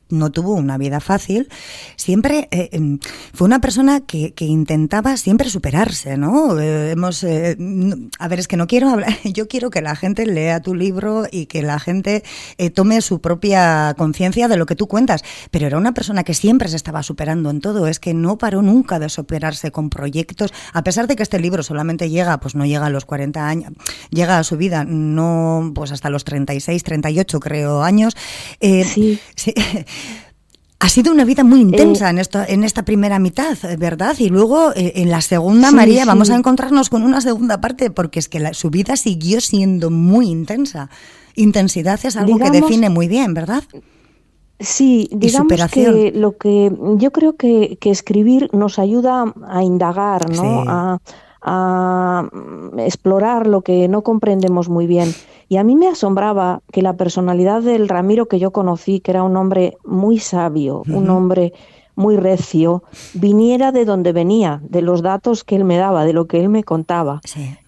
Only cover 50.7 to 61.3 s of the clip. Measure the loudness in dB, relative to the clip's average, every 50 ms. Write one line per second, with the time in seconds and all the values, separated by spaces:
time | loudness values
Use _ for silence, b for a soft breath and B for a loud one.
50.7 | -2 -2 -2 -2 -4 -4 B B B B B B B B -8 -6 -4 -2 -2 0
51.7 | 0 0 0 0 0 0 0 0 -2 -2 -4 -6 -10 -14 -16 -14 -14 -14 -14 -12
52.7 | -8 -4 -4 -4 -4 -2 _ 0 2 2 2 2 0 0 2 2 2 2 2 2
53.7 | 2 2 2 2 2 0 0 0 0 0 2 0 0 2 2 0 0 0 0 0
54.7 | 0 0 0 2 2 2 2 0 -4 B B B B B B B 0 2 4 4
55.7 | 4 4 4 2 2 0 0 0 0 0 0 0 0 0 0 -2 -2 -4 -8 _
56.7 | -2 0 0 0 0 0 -2 -2 -2 0 0 0 2 2 2 2 2 0 0 0
57.7 | 2 2 2 0 0 0 2 2 2 2 2 0 0 0 0 0 0 0 0 0
58.7 | -2 -2 -2 -2 -2 -2 -2 -2 0 0 0 0 0 0 0 0 2 2 0 0
59.7 | -2 -6 _ -6 -2 0 2 2 2 2 0 -2 -4 -2 -2 -2 -2 -2 -2 -2
60.7 | -4 -6 -6 -4 -2 0 2 2 2 2 2 2